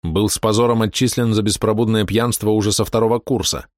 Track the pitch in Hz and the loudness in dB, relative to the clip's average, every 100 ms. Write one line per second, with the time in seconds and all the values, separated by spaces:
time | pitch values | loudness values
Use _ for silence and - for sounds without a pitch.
0 | 85 82 104 - 110 107 120 113 110 - | -2 0 0 0 0 2 2 2 0 0
1 | 127 - 117 107 104 98 107 107 113 110 | -2 0 0 2 0 0 0 0 0 0
2 | 98 107 120 - 107 107 104 101 107 113 | 0 0 0 -2 0 0 0 0 0 0
3 | 113 117 - 123 90 69 - | 2 0 -2 -4 -2 -6 -12